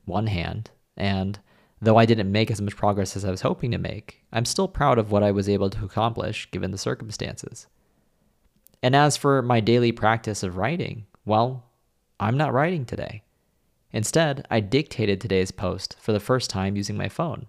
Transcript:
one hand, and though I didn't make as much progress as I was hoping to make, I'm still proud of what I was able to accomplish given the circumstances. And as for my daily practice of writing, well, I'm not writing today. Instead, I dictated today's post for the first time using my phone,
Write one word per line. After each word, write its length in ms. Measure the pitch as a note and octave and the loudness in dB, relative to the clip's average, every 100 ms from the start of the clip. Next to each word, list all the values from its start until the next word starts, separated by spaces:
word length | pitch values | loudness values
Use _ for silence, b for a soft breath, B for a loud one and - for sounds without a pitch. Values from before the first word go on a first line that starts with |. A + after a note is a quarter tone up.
| - | -6
one 200 | F2+ A2 | -2 -2
hand, 440 | F2+ E2+ F2 A2 _ _ - | -2 -4 -6 -10 _ _ -4
and 420 | G2 F#2+ F#2+ G2+ _ b b b | -2 0 -2 -6 _ b b b
though 180 | G#2+ A2 | 4 6
I 80 | A2+ | 6
didn't 260 | A2 F#2+ | 4 2
make 180 | G2+ A2+ | 0 0
as 100 | G#2 | -2
much 140 | G2+ | -4
progress 420 | - G#2 G2+ F#2+ G2 | -2 0 0 -2 -4
as 80 | |
I 60 | G2 | -4
was 120 | F#2 | -2
hoping 280 | - F3+ B2 | -2 -2 -2
to 80 | A#2 | -4
make, 440 | C3+ G#2 - - _ | -4 -8 -14 -20 _
I'm 120 | A#2 | -4
still 220 | A#2 - F#3+ | -2 0 -2
proud 320 | - D3 A#2+ | 2 2 4
of 140 | G#2 | 4
what 100 | G#2 | 4
I 80 | G#2 | 4
was 180 | G2+ G2 | 2 2
able 220 | G2+ G2 | 2 0
to 140 | G#2 | -2
accomplish 640 | G2+ - A2+ A#2 G#2 G#2 - | -6 -2 -2 -2 -6 -6 -8
given 220 | F#2 F#2+ | -6 -6
the 60 | G2 | -6
circumstances. 920 | A#2+ B2+ A2 G#2 - - - - - _ _ _ _ _ _ _ _ _ _ _ | -6 -6 -8 -8 -10 -10 -14 -16 -20 _ _ _ _ _ _ _ _ _ _ _
And 140 | B2+ C#3 | 2 6
as 200 | D3 - | 4 4
for 260 | C#3+ C#3 | 2 2
my 180 | A#2+ A#2 | 4 2
daily 320 | G#2+ A#2 A#2+ | 4 4 4
practice 500 | A2+ G#2+ A2+ - G2+ | 2 2 0 -2 -4
of 140 | F#2+ F2+ | -4 -2
writing, 500 | A2 F3 B2+ - G#2 _ | -2 -2 -6 -8 -14 _
well, 400 | G2+ G#2+ B2 C3 - _ _ _ _ - | 0 2 2 -2 -14 _ _ _ _ -6
I'm 180 | G#2+ C3 | -2 0
not 160 | D3 | 0
writing 320 | A#2+ D#3+ F3+ | 0 0 -2
today. 380 | A#2+ - - G#2+ - _ _ _ _ _ _ | -6 -8 -8 -10 -18 _ _ _ _ _ _
Instead, 540 | A#2 A2 E3 D#3+ C3+ - | -4 0 2 2 0 -2
I 100 | A2+ | -2
dictated 600 | G2 C3 D#3 - G#2+ F#2+ | 2 0 0 -2 0 0
today's 300 | A#2 F#2+ F#2+ | 0 0 0
post 460 | - F2+ F2+ - - | -2 -6 -4 -8 -8
for 120 | - | -2
the 80 | G#2 | -2
first 300 | - B2+ - | 0 -2 -2
time 260 | F#2+ F#2+ G2+ | -2 -2 -2
using 200 | G2+ G#2 | -4 -4
my 120 | G2 | -6
phone, 380 | - E3 A2+ | -4 -6 -6